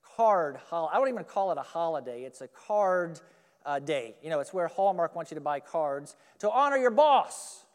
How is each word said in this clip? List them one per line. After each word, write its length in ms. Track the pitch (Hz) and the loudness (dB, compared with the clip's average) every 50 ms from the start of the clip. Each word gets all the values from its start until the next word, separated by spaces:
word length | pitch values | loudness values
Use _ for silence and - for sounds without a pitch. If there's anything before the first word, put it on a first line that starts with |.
| _ - - | _ -16 -2
card 420 | - 226 220 202 185 160 147 135 135 - - | 2 4 4 4 4 2 -2 -6 -10 -12 -8
hol-, 220 | 170 170 160 151 | -6 -4 -4 0
I 60 | 160 226 | 0 2
don't 100 | 269 269 | 2 0
even 160 | 247 208 170 | -2 -4 -8
call 260 | - - 208 196 190 | -6 -4 -4 -2 -2
it 80 | 165 139 | -2 -4
a 40 | |
holiday. 600 | 131 - - 165 170 165 160 143 127 127 120 120 | -6 -8 -4 -4 -2 -2 -2 -4 -6 -8 -12 -10
It's 180 | 131 131 131 - | -12 -14 -14 -16
a 80 | 131 123 | -18 -18
card, 720 | _ - - - 214 208 202 185 185 180 175 170 165 139 - _ _ _ _ _ _ _ _ | _ -20 -6 -2 0 2 2 2 2 0 0 -4 -8 -14 -18 _ _ _ _ _ _ _ _
uh, 140 | 147 143 143 | -4 -4 -4
day. 340 | 139 151 151 135 117 113 104 _ | -2 -2 -2 -2 -4 -6 -14 _
You 80 | - 156 | -8 -4
know, 80 | 160 147 | -4 -4
it's 140 | 139 - | -4 -4
where 160 | - 185 175 160 | -4 -4 -4 -4
Hallmark 480 | - - 196 202 185 175 170 156 - | 0 2 2 2 2 2 -2 -2 -2
wants 160 | 175 160 - | -8 -10 -8
you 40 | 160 | -10
to 40 | 151 | -6
buy 180 | 143 147 147 143 | -4 -4 -4 -4
cards 560 | - - - 165 156 143 139 143 147 147 - _ _ _ _ _ | -6 -6 -4 -2 -2 -2 -2 -6 -8 -12 -20 _ _ _ _ _
to 100 | - 208 | -2 0
honor 260 | 214 254 285 285 277 | 2 4 2 4 2
your 140 | 269 254 247 | 2 2 4
boss. 760 | 214 247 302 302 277 233 - - - - - - - - _ _ | 6 6 6 6 6 4 2 0 -8 -14 -16 -16 -18 -20 _ _